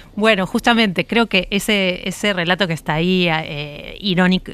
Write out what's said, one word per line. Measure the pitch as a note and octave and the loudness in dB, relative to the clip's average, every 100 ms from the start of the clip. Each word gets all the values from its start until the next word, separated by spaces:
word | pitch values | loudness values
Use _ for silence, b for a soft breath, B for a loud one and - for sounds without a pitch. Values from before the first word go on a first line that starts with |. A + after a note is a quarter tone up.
| B - | B 0
Bueno, | A3 G3 F3+ | 2 2 0
justamente | A#3 A#3+ A#3 A3 E3 - | 0 2 4 2 0 -2
creo | A#3 A3+ | 0 2
que | F#3 - | 0 0
ese, | G3 - G3+ F#3 F3+ F#3+ | -2 0 2 0 -2 -6
ese | - G#3 | -2 -2
relato | F#3 E3+ F3+ F#3 | 0 0 0 0
que | |
está | D#3+ - D#3 | -2 -2 0
ahí, | F3 F#3 F3 | 2 2 2
eh, | D#3+ D#3+ D3 D3 D3 - - | 0 -4 -10 -10 -12 -16 -6
irónico, | G3+ F3 F#3 F#3 - | -2 2 4 2 -2